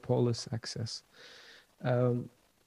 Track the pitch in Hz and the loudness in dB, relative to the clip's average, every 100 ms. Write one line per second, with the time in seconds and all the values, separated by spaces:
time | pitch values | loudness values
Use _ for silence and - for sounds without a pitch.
0 | - 127 120 117 - 117 - - 113 - | 0 4 4 0 -4 -6 -6 -8 -6 -8
1 | _ - - - - - _ - 131 123 | _ -20 -20 -20 -20 -20 _ -6 0 2
2 | 123 123 - _ _ _ | 4 2 -4 _ _ _